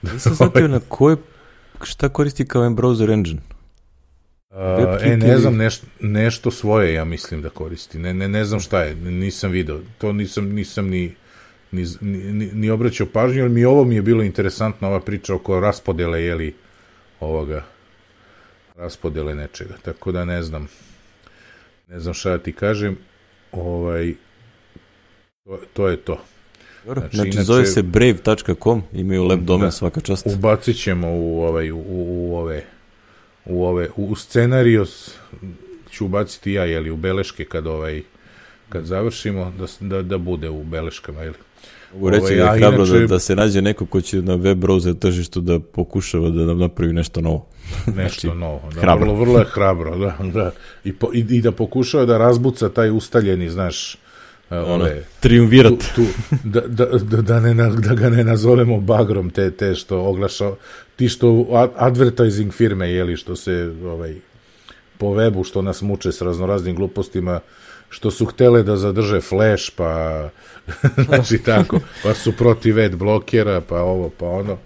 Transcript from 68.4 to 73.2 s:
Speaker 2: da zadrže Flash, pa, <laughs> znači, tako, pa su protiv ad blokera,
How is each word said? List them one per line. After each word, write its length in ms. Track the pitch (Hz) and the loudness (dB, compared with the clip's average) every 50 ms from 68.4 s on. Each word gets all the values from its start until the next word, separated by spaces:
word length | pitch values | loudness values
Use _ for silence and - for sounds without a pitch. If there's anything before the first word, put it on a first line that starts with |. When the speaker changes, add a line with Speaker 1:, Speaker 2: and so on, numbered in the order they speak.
| 127 123 120 117 107 | 6 8 8 6 4
Speaker 2:
da 140 | 95 104 | 4 0
zadrže 440 | 98 95 101 95 104 110 101 104 92 | 0 0 0 0 0 0 0 0 -2
Flash, 500 | 87 - 95 98 107 110 104 - - - | -2 -2 0 2 4 4 2 2 -2 -8
pa, 580 | - - 87 82 80 80 80 80 80 78 76 76 - _ - - - - | -6 -4 -4 -2 -2 -2 -4 -4 -4 -6 -8 -10 -12 _ -20 -20 -20 -20
<laughs> 460 | _ - - - - 135 - - 131 | _ -16 -10 0 0 0 2 2 2
znači, 300 | - - 135 123 - 113 | 4 4 2 2 2 0
tako, 420 | 113 - - 113 104 90 - - 175 - - - - | 0 2 2 4 4 4 2 0 -2 -2 -4 -16 -4
pa 120 | - 104 110 | -2 0 0
su 180 | - - 113 110 | 0 0 -4 0
protiv 460 | - 117 120 113 113 - 113 107 110 | 2 4 4 4 4 2 2 4 4
ad 160 | 110 104 90 | 2 2 0
blokera, 640 | 85 92 104 107 104 | -2 0 0 0 0